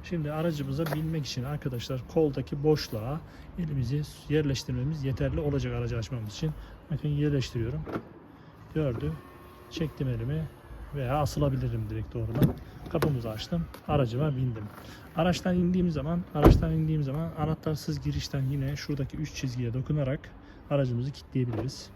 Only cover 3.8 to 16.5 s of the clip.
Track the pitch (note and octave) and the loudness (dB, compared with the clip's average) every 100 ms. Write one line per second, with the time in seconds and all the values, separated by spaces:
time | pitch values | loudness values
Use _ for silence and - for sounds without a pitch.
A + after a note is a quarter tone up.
3.8 | A#2+ C#3+ D3 - - D3+ D3 C3+ - B2+ | 0 0 -4 -10 0 2 4 0 -2 -2
4.8 | C3+ D#3 C3+ B2 C#3 D#3 D3 C#3 B2 A#2+ | -2 -2 -2 0 0 2 0 0 0 -2
5.8 | A#2+ A#2+ G#2+ B2 G#2+ - D#3+ D3+ - - | -2 -2 -2 -4 -6 -2 -2 -2 -12 -16
6.8 | - D3 D3+ C#3+ D3 C#3+ - A#2+ A2+ D3+ | -6 -2 0 2 2 2 0 -2 -2 -2
7.8 | D#3 - - - - - - - - D#3 | -4 -8 -8 -18 -20 -20 -20 -20 -6 0
8.8 | D3 A2 D3 D#3+ - - - - - - | 0 0 -2 -4 -10 -18 -20 -20 -12 -4
9.8 | D#3 - C3+ A#2+ A#2 D3+ D#3 - - - | -4 -2 -2 -2 -2 -2 -4 -8 -16 -14
10.8 | - C#3 B2 D3 C#3+ - D3 C3 B2 A#2 | -10 -4 0 2 2 4 2 2 0 0
11.8 | G#2+ A2 G#2 A#2+ A2 A2+ - - - - | -2 -4 -4 -4 -2 4 4 4 -10 -14
12.8 | - E3 D3+ C3+ A2+ G#2+ - E3+ D#3 - | -2 2 4 2 -2 -6 -2 -2 -2 -6
13.8 | - D3 B2 A#2+ D#3 C3 B2+ A2 G#2 - | 0 4 4 2 2 2 0 0 -8 -12
14.8 | - - - - F3 F3 F#3+ F3+ F3 F#3 | -16 -16 -8 2 2 4 2 2 4 4
15.8 | F3+ D3+ C#3 F3 F3+ D3+ D3+ | 2 2 0 -2 -2 8 10